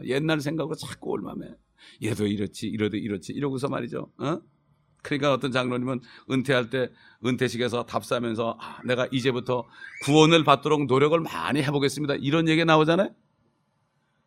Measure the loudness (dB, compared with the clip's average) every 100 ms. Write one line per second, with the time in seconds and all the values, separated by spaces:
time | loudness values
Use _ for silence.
0 | -4 -2 0 -2 -2 -6 -6 -8 -12 -12
1 | -8 -6 -6 -12 -14 -18 _ _ -20 -8
2 | -6 -2 -2 -2 -4 -6 -8 -2 -2 -2
3 | -6 -8 -8 -6 -6 -4 -6 -6 -8 -10
4 | -12 -10 -6 -6 -10 _ _ _ _ _
5 | -6 -2 0 0 0 -2 -2 -4 -4 -6
6 | -8 -18 -4 -2 2 0 0 -2 -4 -8
7 | -20 -8 -4 0 -2 -2 -2 -2 -4 -6
8 | -2 -4 -2 -2 -4 -6 -12 -10 -2 -2
9 | 0 0 0 -2 -2 -4 -6 -16 -20 -8
10 | 4 8 8 8 6 4 4 2 4 4
11 | 4 2 -2 -6 -2 -2 0 0 0 -2
12 | -4 -2 0 0 2 2 6 6 6 2
13 | 0 -4 _ _ _ _ _ _ _ _
14 | _ _